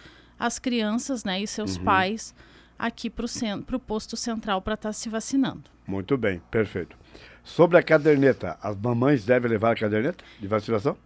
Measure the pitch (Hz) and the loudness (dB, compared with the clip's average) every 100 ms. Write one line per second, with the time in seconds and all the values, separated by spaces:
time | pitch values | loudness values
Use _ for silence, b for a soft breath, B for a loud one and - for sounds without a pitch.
0 | b b b b 233 - 262 240 214 233 | b b b b -4 -4 -2 -2 0 -2
1 | - 247 202 185 202 - 208 180 190 190 | -2 -4 -4 -4 -4 -6 -6 -2 2 2
2 | 190 220 - - b b b b 226 - | 2 -2 -10 -18 b b b b -8 -6
3 | 226 - 240 - 220 190 - 254 - 214 | -8 -6 -8 -4 -4 -6 -6 -8 -6 -6
4 | - 226 240 220 214 190 214 214 214 208 | -6 -6 -6 -6 -2 -4 -2 -6 -6 -6
5 | 226 220 - 277 226 - - _ - 98 | -6 -6 -2 0 0 -2 -14 _ -8 -4
6 | 92 139 107 90 - 113 101 95 82 - | 0 0 2 -2 -2 0 0 -2 -8 -12
7 | - B B B - - 170 170 - 156 | -20 B B B -2 4 6 6 6 4
8 | 156 143 135 113 90 - 104 101 120 117 | 6 6 4 4 -2 -8 -8 -4 -2 2
9 | 131 139 98 123 120 107 113 113 107 107 | 2 2 4 2 2 2 2 2 0 0
10 | 139 180 B B 101 107 101 110 139 - | -2 -4 B B -2 -2 0 0 0 -4